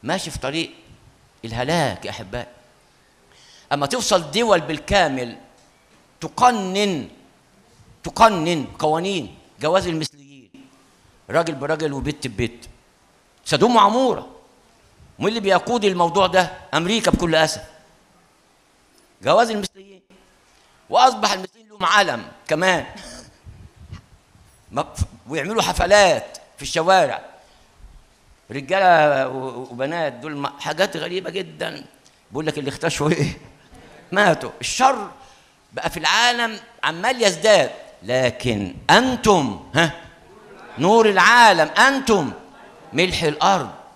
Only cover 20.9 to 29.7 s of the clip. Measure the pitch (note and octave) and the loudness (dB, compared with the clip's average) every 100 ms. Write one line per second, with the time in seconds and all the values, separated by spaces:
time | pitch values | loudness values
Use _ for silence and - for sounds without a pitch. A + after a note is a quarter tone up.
20.9 | A3 B3+ A3+ G#3 G3 F#3 A3+ A3 G#3 F3+ | 2 2 2 -2 -2 -8 _ _ -6 2
21.9 | G#3 F3+ A#2+ - - - D#3 F#3 E3+ B2 | 2 2 -2 -10 -20 -6 -2 0 0 -4
22.9 | - - - - _ - - - _ - | -16 -18 -20 -20 _ -20 -20 -20 _ -20
23.9 | - _ _ _ _ _ _ _ A2+ D#3+ | -20 _ _ _ _ _ _ _ -8 -8
24.9 | - - - - D3+ D3 A3+ F3+ F3+ F3+ | -6 -8 -8 -10 -8 -4 -2 -2 -2 4
25.9 | G#3 F#3+ C3+ - - - _ C#3+ E3+ E3 | 6 6 4 -4 -18 -20 _ -6 -2 2
26.9 | F#3+ D3 G#2+ - - _ _ _ _ - | 4 4 -2 -12 -20 _ _ _ _ -20
27.9 | - _ _ _ _ _ B2 C3+ F#3+ F#3+ | -20 _ _ _ _ _ -14 -4 2 6
28.9 | E3 D3+ C#3 C3 C3 C3 A#2+ B2+ | 6 6 2 -2 -4 -8 -10 -14